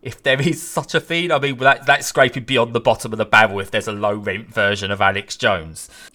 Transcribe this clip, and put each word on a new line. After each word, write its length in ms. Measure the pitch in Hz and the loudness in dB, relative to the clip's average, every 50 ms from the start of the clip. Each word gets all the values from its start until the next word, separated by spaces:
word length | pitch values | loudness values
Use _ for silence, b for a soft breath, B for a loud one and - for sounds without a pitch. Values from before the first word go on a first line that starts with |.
| - | -12
if 200 | 127 - - _ | -14 -14 -4 _
there 180 | 139 131 135 | 0 2 2
is 220 | 139 175 160 - - | 2 -2 -2 -2 -8
such 280 | - - 170 143 - - | -6 -6 -6 -6 -2 -4
a 60 | 160 | -4
thing. 300 | - - 170 170 175 175 | -2 -2 -4 -4 0 0
I 80 | 160 143 | 0 0
mean, 180 | 135 143 135 117 | 0 -2 -4 2
that, 260 | 131 135 135 - - | 2 2 2 2 2
that's 200 | - 139 139 131 | 0 0 2 0
scraping 380 | - - 147 135 127 - 135 117 | -4 2 2 2 2 2 -4 -6
beyond 300 | - 135 120 117 117 117 | -2 0 0 0 0 -2
the 60 | 117 | 0
bottom 320 | 113 127 113 - - 120 110 | 2 2 0 0 -2 -10 -4
of 60 | 107 | -6
the 60 | 107 | -2
barrel 360 | - - 110 110 107 101 98 | 4 6 6 6 6 2 -4
if 100 | 98 - | -8 -4
there's 180 | - 107 101 113 | -4 -4 -4 -4
a 40 | 104 | -6
low-rent 600 | 101 107 104 104 107 104 104 95 101 113 - - | -2 -2 -2 -2 -2 -4 -6 -6 -6 -8 -8 -2
version 380 | 113 104 101 104 98 101 95 | 0 0 2 0 0 -2 -4
of 100 | 101 98 | -2 2
Alex 360 | 101 95 98 98 - - - | 2 2 2 2 -6 -8 -10
Jones. 540 | - - 113 101 87 80 80 80 - - - B B B B B | -2 0 0 0 0 -4 -10 -16 -16 -18 -18 B B B B B